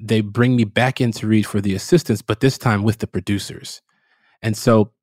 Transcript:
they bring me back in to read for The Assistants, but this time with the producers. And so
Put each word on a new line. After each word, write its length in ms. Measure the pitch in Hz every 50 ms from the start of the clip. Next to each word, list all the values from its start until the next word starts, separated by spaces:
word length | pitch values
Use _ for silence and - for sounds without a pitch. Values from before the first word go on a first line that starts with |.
they 200 | 110 104 113 110
bring 340 | 104 104 104 120 120 127 127
me 80 | 120
back 380 | 113 101 - 113 123 131 - -
in 100 | 127 117
to 160 | 107 - 110
read 160 | 110 110 107
for 180 | 101 - - 101
The 140 | 98 101 95
Assistants, 480 | 107 - - 175 160 - - 107 -
but 160 | - - 110 -
this 180 | 131 135 -
time 280 | - - 123 104 98 101
with 140 | 113 107 -
the 100 | 104 -
producers. 760 | - 92 - - 101 95 - - - - - - - - _ _ _ _ _ _ _ _ _ _ _ _
And 160 | - 113 110
so 360 | - - 120 113 110 104 - _ _